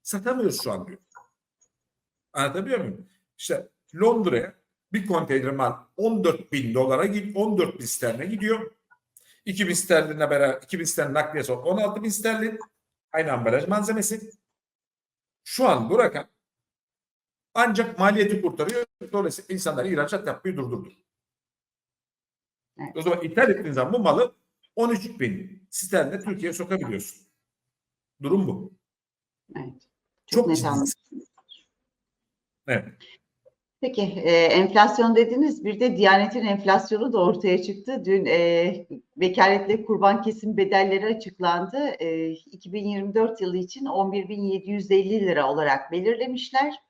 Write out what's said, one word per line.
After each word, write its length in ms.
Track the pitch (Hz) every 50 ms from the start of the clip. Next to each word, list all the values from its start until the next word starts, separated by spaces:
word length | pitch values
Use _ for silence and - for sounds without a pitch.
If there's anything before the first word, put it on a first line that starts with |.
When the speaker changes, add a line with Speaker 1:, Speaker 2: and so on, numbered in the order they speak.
Speaker 1:
"Satamıyoruz 600 | _ - 208 196 190 240 262 254 226 175 123 - -
şu 80 | -
an." 160 | 101 92 92
diyor. 100 | - - - _ _ _ - - _ _ _ _ _ _ _ _ _ _ _ _ _ _ _ _ _ _ _ _ _ -
Anlatabiliyor 460 | 147 139 - - 185 202 269 254 214
muyum? 300 | 170 110 95 - - _ _ _ _ _ _
İşte 320 | _ - - 160 - - _ _ _ _ _ -
Londra'ya 600 | 160 208 226 240 226 208 175 135 113 - - - _ _ _ _ _ _ _ 185
bir 140 | 214 185
konteyner 440 | 208 180 165 147 - 139 135 127 135
mal 220 | 139 135 131 120 - - - _ _
on 260 | - 208 226 226 202 180
dört 300 | 170 - - - _ -
bin 200 | 139 123 113 113
dolara 320 | 127 131 135 131 139 175
gid-, 300 | 202 208 208 190 208 202
on 220 | 196 208 214 208
dört 220 | 185 170 - - -
bin 60 | 123
sterline 400 | - - - 127 117 113 120 147
gidiyor. 460 | 196 226 196 208 214 226 220 226 220 _ _ _ _ _ _ _ _ _ - _ _ _ _ _
İki 220 | 208 190 190 202
bin 60 | 175 170
sterline 560 | 170 - - 175 156 151 151 151 151 151 139
beraber, 320 | 143 143 143 135 127 131 -
iki 160 | _ - 165
bin 60 | 165
sterlin 280 | 156 - - 147 139 135
nakliyesi 380 | 151 147 - - 151 120 120
on 260 | 127 120 - 165 185
altı 260 | 214 214 202 202 214 208
bin 60 | 220
sterlin. 500 | 196 - - 226 220 220 214 226 220 - - _ _ _ _ _ _ _ _ _
Aynı 220 | - 160 160 151 131
ambalaj 340 | 123 117 113 117 139 160
malzemesi. 640 | 175 202 208 202 214 214 220 202 - 220 214 - - - _ _ _ _ _ _ _ _ _ _ _ _ _ _ _ _ _ _ _ _ _ _
Şu 260 | - - - 262 214
an 200 | 160 120 113 113
bu 100 | 185 240
rakam 280 | 233 180 - 147 - _ _ _ _ _ _ _ _ _ _ _ _ _ _ _ _ _ _ _ _ _ _ _ _ _ _
ancak 460 | 226 240 233 208 208 233 - - 180
maliyeti 420 | 185 202 208 214 196 208 220 -
kurtarıyor. 440 | 359 330 - - 202 196 240 240 240 _ _ _ 190 -
Dolayısıyla 440 | - 202 190 160 - - - - 190
insanlar 300 | 185 185 165 147 135 -
ihracat 420 | 190 175 147 147 147 208 185 202
yapmayı 300 | 151 131 - _ 190 175
durdurdu. 360 | 139 131 120 120 101 95 95 _ _ _ _ _ _ _ _ _ _ _ _ _ _ _ _ _ _ _ _ _ _ _ _ _ _ _ _ _ _ _ _ _ _ _ _ _
Speaker 2:
Evet. 180 | - 143 139 -
Speaker 1:
O 60 | 160
zaman 200 | 156 180 170 170
ithal 280 | 165 156 - 220 262 226
ettiğin 240 | 190 - - 156 139
zaman 200 | 131 127 135 214
bu 60 | 247
malı 360 | 208 170 - 208 247 240 _ _ _ _ _ _ _ _ _
on 140 | 226 233 240
üç 300 | 233 190 196 240 - -
bin 480 | 131 110 - - - - - - _ _
sterline 500 | - - - - 196 175 147 135 185 190
Türkiye'ye 340 | - 208 185 - - 170 165
sokabiliyorsun. 760 | - 175 175 190 185 139 120 104 95 - - - _ _ _ _ _ _ _ _ _ _ _ _ _ _ _ _ _ _ _ _ _
Durum 260 | 139 143 185 196 185
bu. 260 | 131 - - - - _ _ _ _ _ _ _ _ _ _ _ _ _ _ _ _ -
Speaker 2:
Evet. 180 | - 135 127 - _ _ _ _ _ _ _ _ _ _
Çok 140 | _ - -
Speaker 1:
Çok 80 | -
Speaker 2:
net 100 | 175 160
Speaker 1:
ciddi. 100 | - -
Speaker 2:
anlaşılıyor. 600 | 151 139 139 139 139 - _ _ _ - 294 370 _ _ _ _ _ - - _ _ _ _ _ _ _ _ _ _ _ _ _ _ _ _ _ _ _ _ _
Speaker 1:
Evet. 180 | - 123 101 - - - _ - - - _ _ _ _ _ _ - _ _ _ _ _ _ -
Speaker 2:
Peki, 180 | 247 - 214
e, 300 | 196 180 - 180 - 170
enflasyon 840 | 170 170 165 165 - 180 190 190 190 214 208 - - - 233 226 226
dediniz. 500 | 226 233 226 240 262 302 294 - - -
Bir 140 | 208 208 208
de 180 | 247 247 190
Diyanet'in 480 | 180 208 190 196 196 202 - - 247 220
enflasyonu 680 | 208 202 202 - 196 190 220 - - 220 208 226 269 226
da 100 | 202 175
ortaya 400 | 180 180 - - 190 180 185 180
çıktı. 380 | 202 196 - - 247 269 247 -
Dün, 200 | 185 196 196 175
e, 640 | - 151 170 170 170 170 170 175 180 180 - - _ - - _ _ _
vekaletle 680 | 143 180 185 180 - - 196 202 202 196 196 214 220 -
kurban 360 | - 214 185 202 196 208 226
kesim 360 | - 220 220 - - 214 208
bedelleri 480 | 196 190 190 208 196 196 196 190 196 208
açıklandı. 720 | 220 226 220 - 190 - - 180 175 170 175 190 190 247 277 294 269 - -
E, 300 | 165 165 165 165 160 160
iki 440 | 160 160 _ - - 185 - 175 185
bin 120 | 214 196
yirmi 300 | 208 202 196 196 202 196
dört 260 | 220 220 233 226 -
yılı 160 | 190 180 175
için 280 | 185 180 - - 269 277
on 260 | 269 - 190 196 196
bir 180 | 190 202 190 180
bin 140 | 214 202 202
yedi 280 | 196 190 190 190 190
yüz 200 | 208 202 190 196
elli 300 | 196 196 190 190 214 220
lira 280 | 196 185 165 147 139 135
olarak 420 | 143 156 151 143 135 139 - -
belirlemişler. 840 | 165 180 185 220 240 220 254 254 254 247 - - 262 262 285 294 294 - _ _